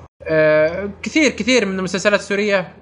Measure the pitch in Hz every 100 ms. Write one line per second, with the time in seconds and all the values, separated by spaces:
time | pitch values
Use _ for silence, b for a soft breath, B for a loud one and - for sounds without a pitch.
0 | - _ - 156 156 151 156 180 202 -
1 | 220 320 269 220 208 254 196 190 185 190
2 | 208 196 - 202 208 196 165 -